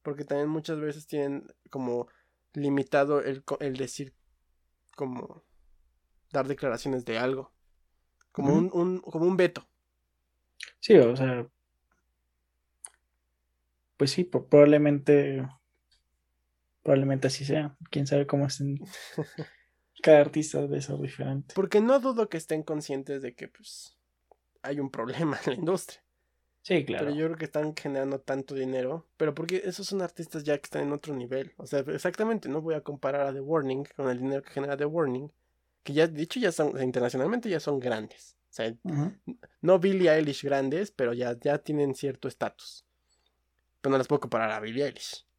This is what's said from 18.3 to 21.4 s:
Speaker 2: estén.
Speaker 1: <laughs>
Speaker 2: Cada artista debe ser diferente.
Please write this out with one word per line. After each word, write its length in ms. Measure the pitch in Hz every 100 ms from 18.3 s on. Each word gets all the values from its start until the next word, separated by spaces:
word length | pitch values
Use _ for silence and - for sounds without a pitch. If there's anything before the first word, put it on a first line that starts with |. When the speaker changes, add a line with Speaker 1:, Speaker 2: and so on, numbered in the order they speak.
| 143 143
Speaker 2:
estén. 320 | - 139 139 160 - - -
Speaker 1:
<laughs> 360 | - - 147 _ _ _ _ -
Speaker 2:
Cada 200 | - 151
artista 400 | 147 156 151 143
debe 200 | 143 143
ser 160 | 139 143
diferente. 540 | 139 - - 135